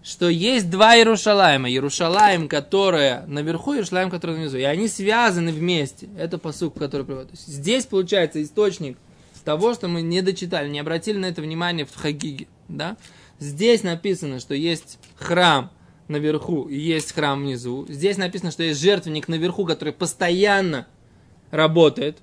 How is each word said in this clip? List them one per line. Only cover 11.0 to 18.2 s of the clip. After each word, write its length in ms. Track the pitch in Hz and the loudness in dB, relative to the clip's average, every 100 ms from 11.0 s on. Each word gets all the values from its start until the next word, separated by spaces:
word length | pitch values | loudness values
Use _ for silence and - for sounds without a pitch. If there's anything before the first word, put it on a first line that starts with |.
| 214 208 | -4 -4
на 100 | 185 | -4
это 140 | 170 | -6
внимание 440 | 156 160 175 170 143 | -8 -4 -4 -4 -6
в 100 | - | -6
Хагиге, 520 | 151 147 151 135 - _ - | -6 -6 -10 -10 -16 _ -14
да? 300 | 117 160 226 - - - _ | -8 -8 -10 -18 -20 -20 _
Здесь 440 | 147 143 220 226 | -12 0 2 4
написано, 560 | 190 170 202 180 147 127 | 2 -4 -4 -4 -6 -10
что 160 | - 143 | -6 -4
есть 420 | 165 160 - - - _ | -2 -4 -8 -20 -20 _
храм 520 | - 175 175 143 127 _ - _ - | -2 4 4 4 0 _ -20 _ -6
наверху 560 | 147 151 151 - 165 | -2 0 -2 -2 -4
и 160 | 147 143 | -4 -6
есть 320 | 156 160 147 | -2 -2 -2
храм 280 | - 147 139 | -2 -2 0
внизу. 420 | 139 127 123 131 - | -4 -6 -6 -8 -10
Здесь 300 | 139 185 | -2 -2
написано, 320 | 190 | 0